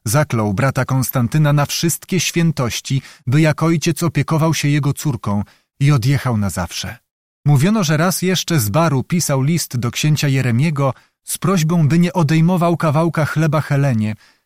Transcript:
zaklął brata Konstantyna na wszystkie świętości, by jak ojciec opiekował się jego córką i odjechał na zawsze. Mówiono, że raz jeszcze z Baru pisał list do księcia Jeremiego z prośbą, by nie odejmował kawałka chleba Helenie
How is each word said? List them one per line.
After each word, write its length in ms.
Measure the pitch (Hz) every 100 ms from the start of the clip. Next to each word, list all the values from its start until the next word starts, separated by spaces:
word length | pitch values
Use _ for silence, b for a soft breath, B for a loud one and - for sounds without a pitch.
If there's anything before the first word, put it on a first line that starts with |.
| 107
zaklął 480 | 139 151 117 107
brata 320 | 95 - - 123
Konstantyna 680 | 131 123 135 117 156 151
na 120 | 147 143
wszystkie 540 | - 170 - - 185
świętości, 840 | - 170 165 147 120 - - 135 B B B
by 140 | 143
jak 220 | 156 -
ojciec 400 | 160 165 170 160
opiekował 500 | 170 - 135 160 165
się 140 | 156 147
jego 260 | 147 143
córką 500 | - 156 120 - 104 101 b b -
i 120 | 139
odjechał 460 | 147 127 143 131 110
na 120 | 101
zawsze. 480 | 92 87 - 92 117 _ _ _ _ 143
Mówiono, 380 | 143 170 220
że 140 | 156 156
raz 240 | 180 -
jeszcze 380 | 180 185 - 165
z 100 | 104
Baru 340 | 143 165 139
pisał 380 | - 175 - 139
list 360 | 135 170 - 120
do 140 | 117
księcia 360 | - 151 151 147
Jeremiego 680 | 135 127 117 165 139 139 - b b
z 140 | - -
prośbą, 500 | 156 190 156 175 147
by 120 | 170
nie 140 | 175
odejmował 640 | 185 147 160 165 185 170 165
kawałka 480 | 165 143 170 165 143
chleba 360 | 151 160 151
Helenie 540 | - 143 139 113 107 107 b b